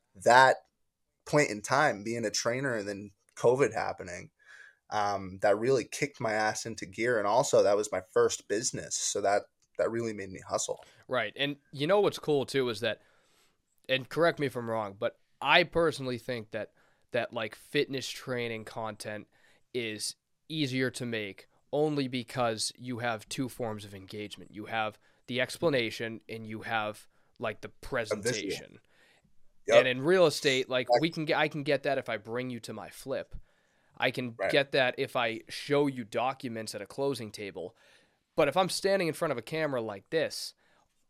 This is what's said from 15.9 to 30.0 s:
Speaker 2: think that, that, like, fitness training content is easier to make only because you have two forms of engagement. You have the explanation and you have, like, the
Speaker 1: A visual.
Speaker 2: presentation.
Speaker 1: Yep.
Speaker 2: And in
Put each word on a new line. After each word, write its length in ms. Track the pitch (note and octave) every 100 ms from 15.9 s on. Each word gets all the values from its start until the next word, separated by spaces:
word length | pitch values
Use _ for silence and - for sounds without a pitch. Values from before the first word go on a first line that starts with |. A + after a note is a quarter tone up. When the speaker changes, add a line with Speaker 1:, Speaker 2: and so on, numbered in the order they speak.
| C#3 C3 A#2+
Speaker 2:
think 340 | - A#2+ G#2+
that, 200 | A2 G2+ _ _ _ _
that, 200 | A#2+ -
like, 240 | A#2 A2 -
fitness 520 | - D3 C3+ C3+ -
training 560 | - - B2 A#2 A2+ G#2+
content 640 | B2 A2 G#2 A2+ G#2+ - _ _ _ _
is 420 | B2+ A2+ G#2+ - - _ _ -
easier 420 | D#3 C3+ C3 B2+
to 140 | - B2
make 420 | A2+ G2+ - - _ _
only 360 | D3 D#3 D3 C3
because 640 | B2+ A#2 C3 A#2+ A2 - -
you 220 | B2 A#2
have 280 | A#2+ A2 -
two 200 | - B2+
forms 360 | - A#2 G#2+
of 100 | G2+
engagement. 580 | G2 F#2+ G#2+ G#2 - -
You 120 | G2+ G#2
have 320 | A2+ G#2+ - _ _ -
the 120 | B2
explanation 800 | B2+ - E3+ C3+ A2+ - A2+ A2+ -
and 180 | A2+ A2
you 160 | A2
have, 460 | G#2 A2+ G#2+ G#2 - _ _ -
like, 240 | A2+ G#2+
the 80 | G#2+ - - B2+ A2
Speaker 1:
A 60 | G#2
visual. 460 | A2 A2+ - D#2+
Speaker 2:
presentation. 180 | - - _ _ _ _ _ - - _ -
Speaker 1:
Yep. 120 | A#2
Speaker 2:
And 100 | C3
in 140 | B2+